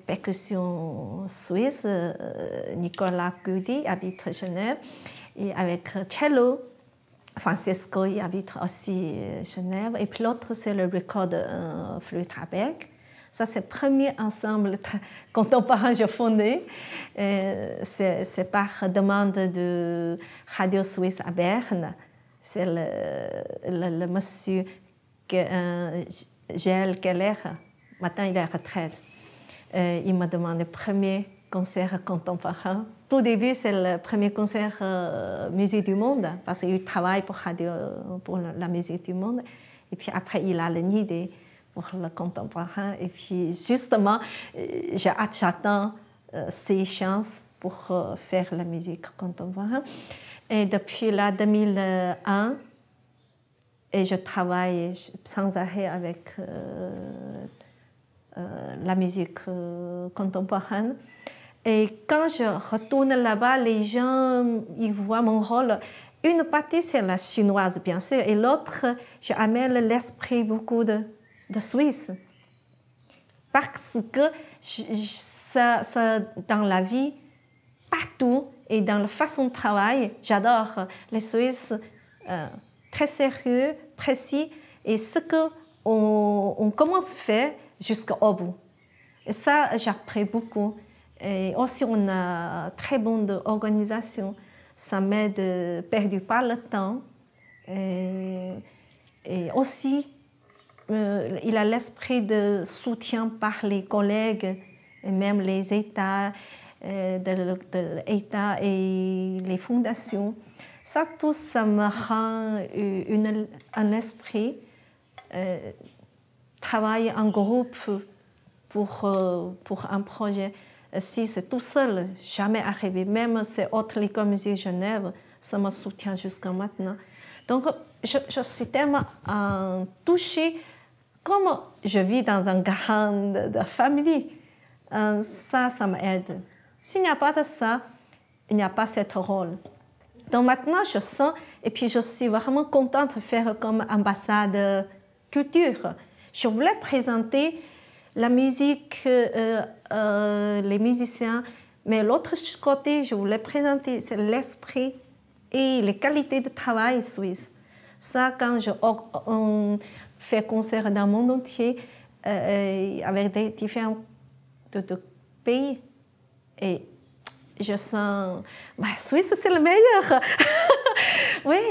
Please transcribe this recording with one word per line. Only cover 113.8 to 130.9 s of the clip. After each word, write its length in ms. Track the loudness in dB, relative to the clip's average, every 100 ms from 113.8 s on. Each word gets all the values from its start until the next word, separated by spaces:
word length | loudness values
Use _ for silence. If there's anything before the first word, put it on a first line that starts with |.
| 2
esprit, 640 | 2 -2 -8 -6 -2 -2 -4 -14 _ _ _ _ -20 -12
euh, 380 | -8 -4 -6 -8 -14 -20 -20 -20 _ _ _ _ -16
travailler 500 | -4 0 2 2 0
en 160 | 2 2
groupe 460 | 4 4 2 0 -6 -4 -4 -6 -20 _ _ _ _ _
pour, 360 | -4 -2 -2 0
euh, 440 | 2 2 0 -4 -10
pour 280 | -10 -8 -4
un 100 | -4
projet. 520 | -4 -6 -4 -2 -4 -8 -20 -20 -10
Euh, 60 | -6
si 260 | -4 -2 -2
c'est 240 | -4 -4
tout 100 | -4
seul, 480 | 0 2 2 0 -4 -8
jamais 380 | -10 -2 0 2
arrivé. 420 | 0 -2 -2 -2
Même 400 | 0 0 0 0
c'est 240 | -2 -2 -2
autre 280 | 0 -2 -2
l'école 280 | -2 0 0
musique 300 | 2 0 -2
Genève, 540 | -2 -2 -2 -2 -4 -8 -18 -16
ça 180 | -6 -2
me 140 | -2
soutient 420 | -2 -8 -8 -6
jusqu'à 380 | -6 -6 -8 -6
maintenant. 440 | -4 -4 -6 -8 -8 -14 -20 -20 -14 -2
Donc, 160 | 0 0 -4 -8 -10
je, 160 | -2 -2 -2
je 120 | -4
suis 260 | -4 -4 -2
tellement, 360 | 0 2 2 0 -8 -4
euh, 580 | -2 0 0 -2 -4 -6 -6
touchée. 580 | 2 2 4 0 0 -2 -12 -20 _